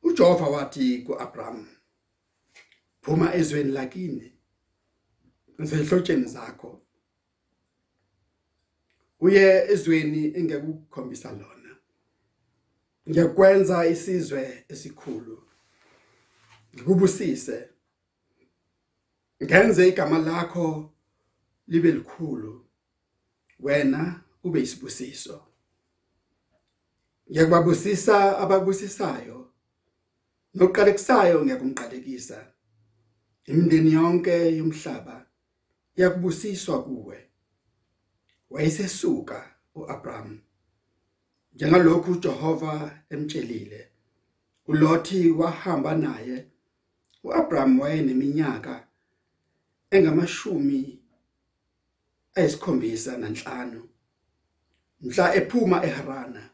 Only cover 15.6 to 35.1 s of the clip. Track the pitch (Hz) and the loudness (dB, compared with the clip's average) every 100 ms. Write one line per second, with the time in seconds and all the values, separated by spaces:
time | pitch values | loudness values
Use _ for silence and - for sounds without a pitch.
15.6 | _ _ _ _ _ _ _ _ _ _ | _ _ _ _ _ _ _ _ _ _
16.6 | _ - 131 185 190 - 190 127 - - | _ -12 0 4 4 2 -4 -6 -6 -10
17.6 | - _ _ _ _ _ _ _ _ _ | -14 _ _ _ _ _ _ _ _ _
18.6 | _ _ _ _ _ _ _ _ - 180 | _ _ _ _ _ _ _ _ 2 4
19.6 | 226 175 180 185 151 160 156 170 175 175 | 6 6 4 4 0 0 0 -4 -6 -4
20.6 | 165 156 151 _ _ _ _ _ _ _ | -4 -6 -12 _ _ _ _ _ _ _
21.6 | - 165 170 135 - - 160 117 107 117 | -4 2 2 0 -6 -12 -10 -10 -12 -18
22.6 | _ _ _ _ _ _ _ _ _ _ | _ _ _ _ _ _ _ _ _ _
23.6 | 135 143 139 131 170 175 _ _ 180 156 | -2 0 0 0 -4 -8 _ _ -4 -2
24.6 | - - - - 127 - - - _ _ | -2 -8 -10 -8 -8 -14 -16 -16 _ _
25.6 | _ _ _ _ _ _ _ _ _ _ | _ _ _ _ _ _ _ _ _ _
26.6 | _ _ _ _ _ _ _ 151 160 170 | _ _ _ _ _ _ _ 2 4 6
27.6 | 170 165 202 196 - 208 196 196 196 190 | 4 0 0 -2 4 4 4 2 2 2
28.6 | 185 190 202 - 190 123 117 123 127 _ | 2 -2 -6 -6 -6 -6 -12 -20 -20 _
29.6 | _ _ _ _ _ _ _ _ _ 180 | _ _ _ _ _ _ _ _ _ 2
30.6 | 180 185 202 202 - 247 185 160 139 127 | 4 6 4 4 2 4 6 4 2 -2
31.6 | 127 135 - 127 131 123 - 107 107 _ | -6 -6 -10 -14 -12 -14 -14 -16 -20 _
32.6 | _ _ _ _ _ _ _ _ - 143 | _ _ _ _ _ _ _ _ -2 2
33.6 | 170 160 160 156 165 175 175 170 170 160 | 4 6 6 4 4 2 2 2 2 0
34.6 | 156 151 - 127 123 | -4 -6 -12 -14 -14